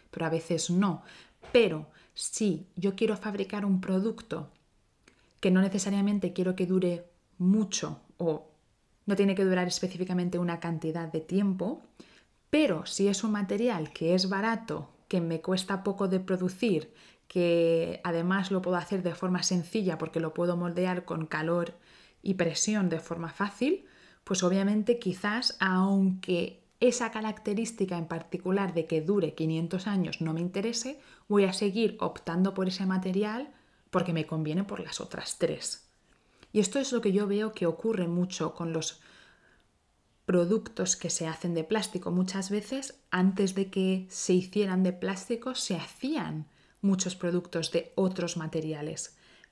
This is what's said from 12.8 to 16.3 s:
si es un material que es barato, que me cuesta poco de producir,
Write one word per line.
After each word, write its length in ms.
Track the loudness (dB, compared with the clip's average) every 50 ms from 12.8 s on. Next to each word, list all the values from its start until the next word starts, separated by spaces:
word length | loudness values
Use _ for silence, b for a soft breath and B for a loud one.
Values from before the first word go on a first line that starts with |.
| -4
si 240 | -6 -2 0 2 2
es 160 | 2 0 0
un 80 | -2 0
material 600 | 0 -2 -2 0 0 0 0 0 0 -4 -6 -6
que 220 | -2 2 2 4
es 140 | 4 2 2
barato, 640 | 0 0 0 0 -2 -2 -4 -6 -8 -8 -8 -10 -16 _ _ -2
que 120 | 0 0
me 200 | 0 0 -2 -2
cuesta 420 | 0 0 0 0 0 -2 -4 -4 -2
poco 260 | -4 -2 0 0 0
de 120 | 0 0
producir, 720 | 0 0